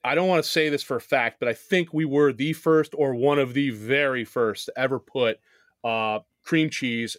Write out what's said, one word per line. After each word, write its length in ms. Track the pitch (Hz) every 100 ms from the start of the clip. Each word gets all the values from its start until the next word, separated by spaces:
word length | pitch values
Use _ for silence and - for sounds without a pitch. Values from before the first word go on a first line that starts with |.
I 120 | 123 151
don't 120 | 185
wanna 160 | 175
say 260 | 151 165 156
this 140 | 143
for 140 | - 123
a 40 |
fact, 380 | - 139 117 -
but 80 | 120
I 40 |
think 400 | 113 - 180 170
we 120 | 156 156
were 280 | 143 147
the 200 | 120 147
first 400 | 156 165 160 151 -
or 180 | 139 120
one 240 | 139 143
of 140 | 131
the 160 | 127 143
very 540 | 110 110 139 143 127 110
first 400 | 127 113 101 -
to 60 | -
ever 200 | 131 131
put, 400 | _ 131 117 - _ _ _ _
uh, 360 | 117 113 110 107 - _
cream 260 | - 165 156
cheese 440 | - 127 117 117